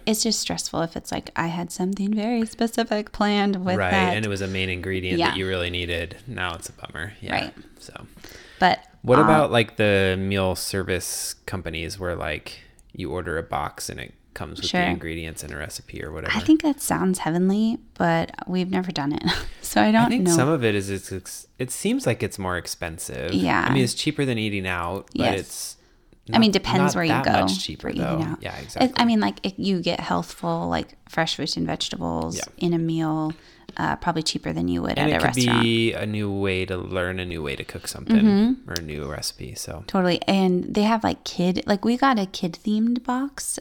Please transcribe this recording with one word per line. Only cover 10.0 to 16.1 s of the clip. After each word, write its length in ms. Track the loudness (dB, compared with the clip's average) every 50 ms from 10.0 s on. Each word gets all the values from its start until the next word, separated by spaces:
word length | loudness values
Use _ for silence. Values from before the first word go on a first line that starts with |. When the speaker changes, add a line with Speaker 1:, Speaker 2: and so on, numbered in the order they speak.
| 4 4 2 2
Speaker 2:
meal 360 | 0 0 2 2 2 2 0
service 800 | -2 -4 -2 -2 -2 0 0 -2 -2 -2 -4 -6 -6 -6 -6 -8 -10 _
companies 520 | -8 -6 -6 -6 -6 -6 -6 -6 -6 -6 -6
where, 160 | -4 -4 -4
like, 460 | -2 -2 -4 -4 -6 -8 -12 -16 -18 -20 -20 -20 -20 -20 -16 -10
you 160 | -8 -6 -4
order 260 | -4 -4 -4 -2 -2 -4
a 40 | -2
box 460 | -2 -2 -2 -2 -4 -6 -8 -10 -8
and 80 | -8 -10
it 140 | -12 -14 -16 _ _ _ _
comes 260 | -12 -10 -10 -8 -6
with 100 | -4 -2
Speaker 1:
Sure. 100 | 0 2
Speaker 2:
the 60 | 2 2
ingredients 560 | 0 -2 -4 -6 -6 -6 -6 -8 -8 -10 -10
and 80 | -10 -8
a 40 |
recipe 460 | -8 -8 -8 -10 -12 -14 -12 -12 -10 -10
or 80 | -8